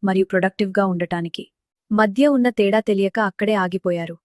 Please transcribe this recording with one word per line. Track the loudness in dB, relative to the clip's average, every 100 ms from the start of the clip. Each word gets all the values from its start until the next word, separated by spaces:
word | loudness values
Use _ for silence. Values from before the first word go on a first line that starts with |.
మరియు | 0 0 0
ప్రొడక్టివ్గా | 0 0 -2 -2 0 0
ఉండటానికి | -2 -4 -4 -6 -10 -16 _ _ _ -2
మధ్య | 0 2 2 2
ఉన్న | 4 2
తేడా | 2 2 2
తెలియక | 0 0 0 -2
అక్కడే | -4 -2 -2
ఆగిపోయారు. | 0 -2 -2 -2 -4 -6 -12